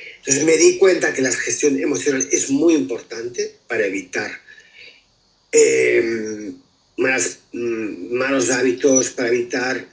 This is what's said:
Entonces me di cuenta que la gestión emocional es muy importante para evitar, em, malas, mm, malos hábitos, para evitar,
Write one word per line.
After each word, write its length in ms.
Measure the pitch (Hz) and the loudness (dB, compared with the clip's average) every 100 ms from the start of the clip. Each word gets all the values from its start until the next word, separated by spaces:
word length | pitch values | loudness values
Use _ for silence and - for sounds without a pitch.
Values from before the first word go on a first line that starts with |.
| - - | -20 -12
Entonces 240 | - 139 156 | -2 0 4
me 100 | 160 | 6
di 200 | 175 180 | 6 6
cuenta 340 | 190 170 160 | 4 4 0
que 80 | 123 | 0
la 100 | 131 | -2
gestión 440 | - - - 151 135 | -2 -4 0 0 0
emocional 440 | 160 139 147 131 - | -2 -2 -2 -2 -2
es 180 | - 135 | -2 0
muy 240 | 139 165 156 | 2 4 2
importante 800 | 120 113 - 113 120 - 214 - _ | 0 -6 -10 -10 -8 -6 -8 -10 _
para 180 | - 101 | -4 -2
evitar, 460 | 95 90 110 104 - - - - - - _ _ _ _ _ _ | -4 -8 -8 -8 -12 -18 -20 -20 -20 -20 _ _ _ _ _ _
em, 1040 | - - 127 123 120 113 - 107 107 104 87 _ _ _ - | 4 4 4 2 2 0 -4 -6 -8 -12 -16 _ _ _ -2
malas, 420 | 131 131 135 - _ | 0 0 -2 -4 _
mm, 640 | 117 120 113 107 87 90 | -8 -6 -4 -6 -10 -6
malos 360 | 123 135 135 123 | -4 0 0 0
hábitos, 580 | 127 131 120 143 127 117 | 2 0 2 4 4 2
para 180 | - 117 | -4 -2
evitar, 600 | 120 120 135 127 - - | 0 -2 -4 -4 -6 -8